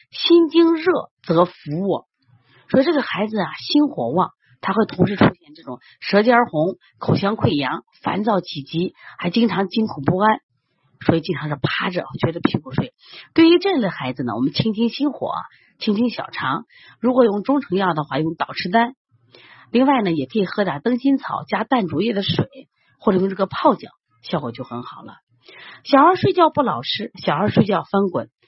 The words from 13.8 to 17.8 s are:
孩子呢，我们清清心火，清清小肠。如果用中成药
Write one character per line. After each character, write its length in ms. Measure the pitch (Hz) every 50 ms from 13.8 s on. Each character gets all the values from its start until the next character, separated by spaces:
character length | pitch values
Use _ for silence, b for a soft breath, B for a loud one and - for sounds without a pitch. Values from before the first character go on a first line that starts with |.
| 214 170
孩 240 | - - 139 127 127
子 100 | - 131
呢， 120 | 117 101
我 40 | 113
们 140 | 127 143 -
清 220 | - - 220 202
清 140 | 214 233 226
心 220 | - - 277 294
火， 200 | - - - - - 156 165 - b b b b b b
清 160 | - 226 202
清 160 | 208 247 233
小 180 | - - - -
肠。 360 | - - - 131 139 - - b b b b b b b
如 140 | - 247 247
果 120 | 254 240
用 160 | 220 196 208
中 200 | 185 - 277 285
成 140 | - - 180
药 200 | 196